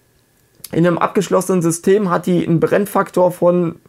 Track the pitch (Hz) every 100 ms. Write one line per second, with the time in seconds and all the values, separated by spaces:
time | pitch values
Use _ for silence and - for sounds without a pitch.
0 | _ _ _ _ _ _ - - 170 170
1 | - - 180 190 185 185 170 165 - 196
2 | 196 175 180 175 - 165 156 190 202 196
3 | 190 - 180 170 175 180 170 -